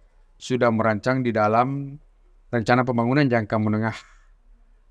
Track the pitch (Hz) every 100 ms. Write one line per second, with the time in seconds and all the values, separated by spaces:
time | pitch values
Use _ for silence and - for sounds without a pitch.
0 | _ _ _ _ - 127 120 113 107 107
1 | 123 131 123 110 104 110 127 139 139 139
2 | - _ _ _ _ 120 110 123 127 120
3 | 117 135 143 120 104 113 107 107 110 104
4 | - - _ _ _ - _ _ _